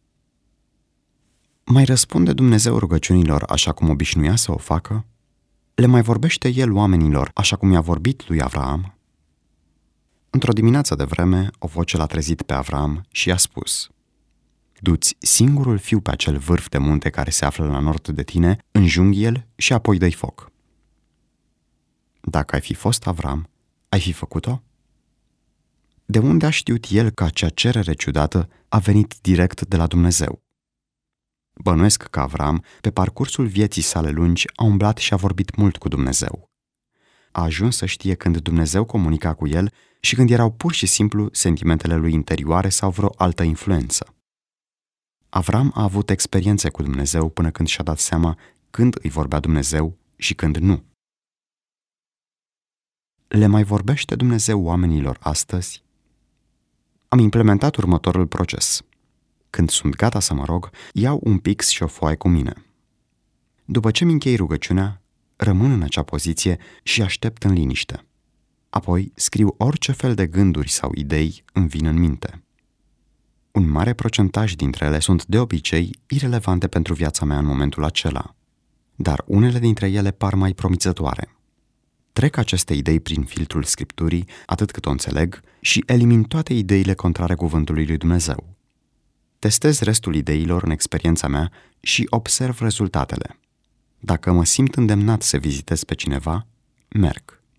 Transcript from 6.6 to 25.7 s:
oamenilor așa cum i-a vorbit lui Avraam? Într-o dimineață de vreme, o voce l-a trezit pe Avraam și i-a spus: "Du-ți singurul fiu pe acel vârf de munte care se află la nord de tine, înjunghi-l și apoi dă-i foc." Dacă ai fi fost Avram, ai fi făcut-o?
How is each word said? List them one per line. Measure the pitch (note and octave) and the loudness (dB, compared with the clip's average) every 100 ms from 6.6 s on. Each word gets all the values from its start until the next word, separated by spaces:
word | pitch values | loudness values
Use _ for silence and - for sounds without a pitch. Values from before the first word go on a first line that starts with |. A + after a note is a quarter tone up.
| B2+ | 0
oamenilor | G2+ G2+ F2+ D#2 D2 C#2 | 2 4 4 4 2 0
așa | - G2 G2 | -2 -2 2
cum | G2 | 4
i-a | F2+ | 4
vorbit | D#2+ D#2 G#2 C#3 - | 2 -2 -2 -4 -4
lui | E2 | -2
Avraam? | C2 D2 C2 D2 F#2 - _ _ _ _ _ _ _ _ _ _ _ _ _ | -2 -4 -4 -4 -8 -14 _ _ _ _ _ _ _ _ _ _ _ _ _
Într-o | C3 - | 0 2
dimineață | G#2+ A2 C#3 C#3+ D2 | 2 4 2 0 -2
de | |
vreme, | C#2 D#2 F2 F#2 G2 - | -4 0 2 2 0 -6
o | - | -8
voce | E2+ F2 E2+ | -4 -2 -2
l-a | D2+ | -2
trezit | D#2+ D2+ E2 | -2 -4 -4
pe | - | -4
Avraam | C2+ C#2 C#2+ D2+ D2+ F#2+ | -4 -4 -4 -2 -4 -8
și | - - | -6 -2
i-a | F2+ | 0
spus: | - - - - - _ _ _ _ _ _ _ _ _ | -2 -4 -8 -8 -10 _ _ _ _ _ _ _ _ _
"Du-ți | F#2 D#2+ - - | 0 2 0 -2
singurul | - - B2 C#3+ C3 G#2 | 0 4 4 4 0 -2
fiu | - A2 | 0 -2
pe | - | 0
acel | C#2 - C#2+ | -2 -2 -2
vârf | D2 E2+ - | 0 0 0
de | C#2+ | -2
munte | C#2+ D2+ D2 | 2 2 0
care | - C#2+ | -4 -4
se | - C#2+ | 0 -2
află | - D2+ | -2 -4
la | C#2 | 0
nord | D2+ D2+ - | -2 -2 -4
de | D2 | -8
tine, | D#2 E2+ E2+ G#2 - | -4 2 2 2 0
înjunghi-l | G#2+ F2+ D#2 F#2+ G2 A2+ B2 - - | 4 4 4 4 4 0 -2 -6 -6
și | - | 0
apoi | A#2 A2+ F#2+ | 0 2 2
dă-i | F2+ | 2
foc." | - - - - _ _ _ _ _ _ _ _ _ _ _ _ _ _ _ _ _ | 0 -8 -10 -20 _ _ _ _ _ _ _ _ _ _ _ _ _ _ _ _ _
Dacă | - D#2 D2 D2 | -4 -4 -2 -4
ai | |
fi | - | -4
fost | - G2 B2+ - | -4 -2 -2 -4
Avram, | E2+ D2 C#2+ E2 _ _ _ _ | -4 -4 -6 -8 _ _ _ _
ai | G2 | -2
fi | F#2 | -2
făcut-o? | E2 - E2 - B2 - _ _ _ _ _ _ _ _ _ _ | -6 -8 -6 -4 -6 -8 _ _ _ _ _ _ _ _ _ _